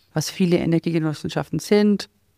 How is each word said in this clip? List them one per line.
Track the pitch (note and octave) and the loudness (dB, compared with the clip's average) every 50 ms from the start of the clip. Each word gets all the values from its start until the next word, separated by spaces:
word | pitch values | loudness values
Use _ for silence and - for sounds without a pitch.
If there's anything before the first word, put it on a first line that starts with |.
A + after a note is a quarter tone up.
| _ _ - | _ _ -6
was | D#3 D3+ - | -6 -6 -4
viele | - - F#3+ E3+ F3 - | -2 0 0 2 2 2
Energiegenossenschaften | - D#3+ E3 D#3+ - F3 E3 E3 D#3 D#3 D3+ - - E3 - C#3 D3 - - D#3 | 2 2 0 0 0 0 -2 -2 -2 -2 -4 -6 -8 -8 -6 -6 -6 -4 -6 -6
sind, | - - G#3 G#3 G#3 G#3 G3+ G3 - - _ _ _ _ _ | -2 2 2 4 4 4 2 0 -2 -8 _ _ _ _ _